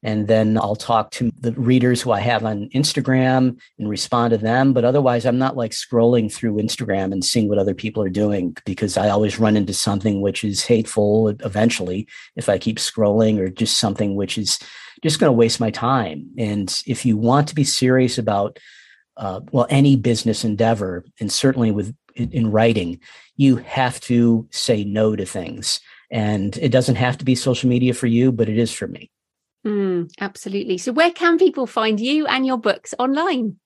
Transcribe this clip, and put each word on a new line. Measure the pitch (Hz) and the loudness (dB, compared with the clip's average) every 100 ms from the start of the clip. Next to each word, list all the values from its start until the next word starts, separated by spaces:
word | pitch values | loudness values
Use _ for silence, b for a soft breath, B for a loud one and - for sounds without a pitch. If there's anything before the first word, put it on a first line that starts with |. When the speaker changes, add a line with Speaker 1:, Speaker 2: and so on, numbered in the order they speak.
| 110 | -2
Speaker 1:
and | 107 104 | -2 2
then | 110 107 110 | 4 4 2
I'll | 104 104 | 0 -4
talk | - 113 107 | 0 0 0
to | - 120 - | -2 -4 -2
the | 120 | -6
readers | 113 120 127 123 120 | -2 2 4 4 2
who | 127 | 0
I | 104 | 0
have | 107 113 | 2 0
on | 110 104 101 | 0 -4 -4
Instagram | 131 147 - 131 131 131 131 127 123 b _ | -2 -2 -2 0 2 4 4 2 -2 b _
and | 107 | -6
respond | 101 - 120 117 | -6 -2 0 2
to | 113 | 2
them. | 110 120 135 | 2 2 4
But | 127 | 4
otherwise, | 120 135 131 120 | 2 2 2 2
I'm | 117 123 | 0 0
not, | 131 131 | 0 -2
like, | 113 | -6
scrolling | - - 120 117 123 107 | -8 -2 2 4 4 0
through | - 117 107 | -4 -4 -2
Instagram | 107 - 113 98 95 | -2 -4 -2 -2 -2
and | 98 | -2
seeing | 90 123 107 | -2 0 2
what | 101 | 2
other | 98 | 0
people | 92 110 107 | -2 -6 -4
are | 98 | -4
doing, | 92 104 101 90 - - | 0 0 0 -4 -6 -8
because | 92 104 95 | -4 -2 0
I | 104 | 2
always | 101 107 101 | 2 0 2
run | 110 107 | 2 2
into | 98 | 0
something | 95 - 101 104 101 | -2 -2 0 0 0
which | 98 95 | -2 -2
is | 107 98 | -4 -4
hateful | - 117 110 - 104 107 110 | 2 2 2 0 2 2 2
eventually | 104 104 101 113 - 90 92 107 B B - | -2 -6 0 0 0 -6 -6 -8 B B -6
if | - | -2
I | 95 | 0
keep | - 110 | -2 -4
scrolling, | - - 104 104 110 107 | -6 0 2 4 2 2
or | 92 | -2
just | 92 110 - | -2 -2 0
something | 110 98 104 | -2 -2 -2
which | 98 98 - | -2 -4 -4
is | 101 - B B B B | -4 -6 B B B B
just | 156 151 | -2 2
gonna | 156 | 4
waste | 120 113 - | 6 4 2
my | 113 | -2
time. | 104 120 135 98 76 69 - | -2 0 0 -2 -8 -14 -6
And | 107 104 95 - - | -4 -4 -4 -6 -6
if | 131 127 | -2 0
you | 107 | 2
want | 117 135 147 | 4 2 2
to | |
be | 147 | 0
serious | 139 - 127 131 127 123 | -2 0 2 4 2 0
about, | 110 101 101 - B B B B B - | -2 -2 -2 -6 B B B B B -12
uh, | 101 95 - | -10 -10 -4
well, | 135 117 | 0 2
any | 139 139 135 | 4 4 4
business | 117 113 117 107 | 2 0 0 -2
endeavor, | 117 101 117 113 95 87 - _ | -2 0 2 2 -2 -8 -12 _
and | 104 | -6
certainly | - 139 127 113 | 0 0 2 0
with, | 104 98 131 _ | 0 -4 -8 _
in, | - 117 | -8 -6
in | 127 113 | -2 0
writing, | 107 117 110 85 87 B B B - | 2 2 2 -2 -8 B B B 2
you | 139 123 | 2 2
have | - - 127 127 | -2 -2 -2 -2
to | - 123 117 113 110 | -2 2 4 2 -2
say | - - 110 | -8 -2 -2
no | 101 104 107 107 | 0 0 0 0
to | |
things. | 95 101 85 80 76 - b b b | -6 -8 -10 -8 -6 -6 b b b
And | 120 104 104 98 - | -4 -2 -2 -4 -2
it | 151 | 0
doesn't | 131 123 107 | 2 2 0
have | 123 135 | 0 -2
to | |
be | 131 | 0
social | 127 - 120 127 | 0 0 0 2
media | 123 123 | 2 0
for | 120 120 | 0 0
you, | 117 127 | 2 2
but | 117 113 | 2 0
it | 107 | 0
is | 113 | 0
for | - 101 | -2 -10
me. | - - _ _ _ _ _ 220 | -12 -18 _ _ _ _ _ -6
Speaker 2:
Mm, | 208 196 180 170 - | -2 -2 -2 -4 -8
absolutely. | 202 196 - 196 220 185 | -12 -10 -8 -6 -4 -4
So | 262 | -4
where | 247 339 | 2 2
can | 339 339 330 | 2 2 4
people | 370 - 247 | 4 2 -4
find | - 220 214 | -2 0 0
you | 240 302 302 | 0 -2 0
and | 262 | -2
your | 262 254 | -2 -2
books | 220 - - - | -2 -2 -6 -4
online? | 254 277 349 277 220 - | -2 0 0 -2 -4 -8